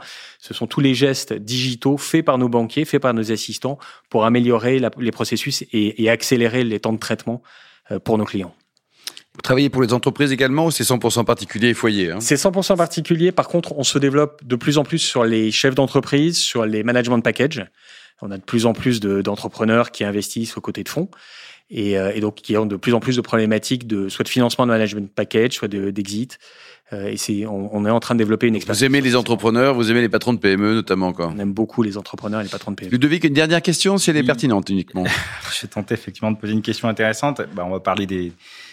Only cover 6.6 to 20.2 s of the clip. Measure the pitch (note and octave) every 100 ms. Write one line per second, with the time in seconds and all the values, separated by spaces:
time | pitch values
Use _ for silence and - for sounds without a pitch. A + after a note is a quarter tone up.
6.6 | A#2+ G#2 A2+ A2 - A2+ - A#2+ - -
7.6 | - _ - G2+ - A2 G#2 G2+ F2+ -
8.6 | _ _ _ _ - - - - - B2+
9.6 | C#3 C3 A#2 A#2+ C#3 - D3 B2+ C3+ C#3+
10.6 | E3 - A2+ B2 A#2 B2 A2 A#2+ G2+ A2
11.6 | A#2+ A2 A#2 G#2 F2 F2+ A#2 C#3+ G3 F#3
12.6 | F3+ F#3 E3+ - D#3 E3+ F3 F3+ - F3
13.6 | - D3 B2+ C#3+ C#3 C#3 D3 - B2+ B2
14.6 | D#3 D3 C#3 E3 - C3 A2+ A2 A2 G#2+
15.6 | C#3 C3 C3 C#3 - C#3+ D#3+ E3+ - B2
16.6 | A2 G#2+ A2+ B2 A#2+ A#2+ A2+ A2 C#3 C#3+
17.6 | F#2 _ - - - _ G2 G2 - A#2
18.6 | A#2 A2 B2+ A#2 G2+ G2 G2+ G2+ G2+ -
19.6 | A2 A#2 A#2+ - G2+ G2+